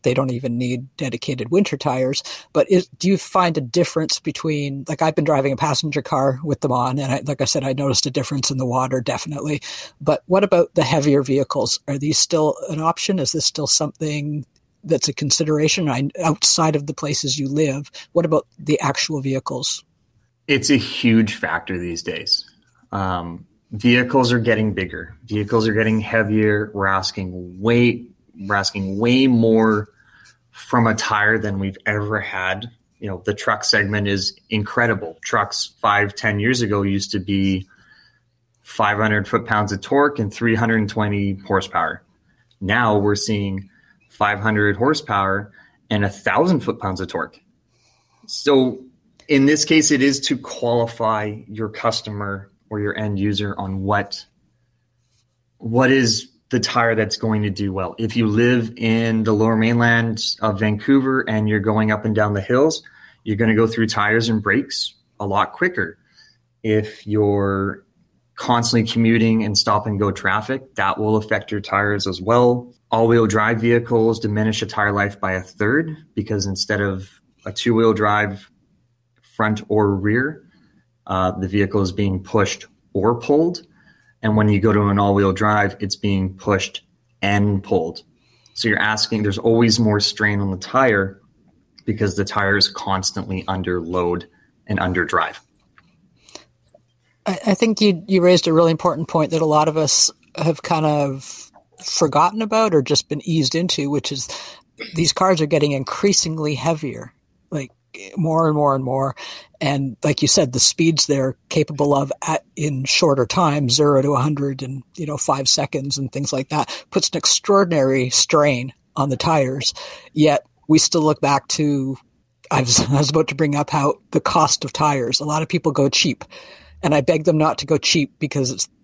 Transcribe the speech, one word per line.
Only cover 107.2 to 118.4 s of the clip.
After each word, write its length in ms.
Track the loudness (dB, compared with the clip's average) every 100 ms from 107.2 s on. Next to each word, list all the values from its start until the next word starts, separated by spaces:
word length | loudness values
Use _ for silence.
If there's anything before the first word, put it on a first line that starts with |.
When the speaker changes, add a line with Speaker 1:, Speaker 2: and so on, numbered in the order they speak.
| _ _ -10
Speaker 1:
Like, 200 | -8 -8 _ _ -18 -12 -4
more 300 | 0 2 2
and 80 | 2
more 180 | 2
and 80 | 0
more. 320 | -2 -2 -2 -6 -14 -16 -18 -4
And 360 | -2 -2 -4 -2
like 200 | -2 0
you 60 | 2
said, 240 | 2 2
the 80 | 2
speeds 460 | 0 4 2 2 0
they're 300 | 0 0 -4 -4
capable 460 | -2 -2 0 2
of 180 | 2 0 -4 -4
at, 180 | -4 _ -6
in 280 | -4 -4
shorter 420 | -2 2 2 2 0
time, 420 | 2 2 2 0
zero 320 | 2 4 4
to 120 | 4
a 60 | 2
hundred 420 | 0 -2 -4 -6
in, 200 | -8 -10 -14 -12
you 100 | -8
know, 100 | -4
five 320 | -2 0 0
seconds 500 | 0 -2 -4 -4 -6
and 120 | -6
things 220 | -6 -4
like 160 | -4 -4
that, 360 | -4 -4 -8 -4
puts 200 | -2 -2
an 80 | -2
extraordinary 920 | 0 0 4 4 4 4 4 2 2
strain 600 | 0 2 4